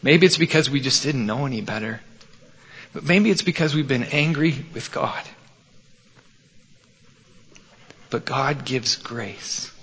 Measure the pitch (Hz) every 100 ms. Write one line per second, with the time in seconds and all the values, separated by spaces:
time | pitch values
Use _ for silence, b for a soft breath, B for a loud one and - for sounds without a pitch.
0 | 131 160 180 160 165 156 143 139 131 -
1 | 139 139 107 113 139 117 98 107 110 113
2 | - - - - - B B B B -
3 | 147 180 214 190 - - 156 147 139 127
4 | 120 147 151 151 160 131 - 113 - -
5 | - - - - - _ _ - _ _
6 | _ _ _ _ _ - _ - _ _
7 | - _ _ - - - - - - -
8 | - 151 - 131 - 151 127 127 110 -
9 | - 120 104 101 - - - -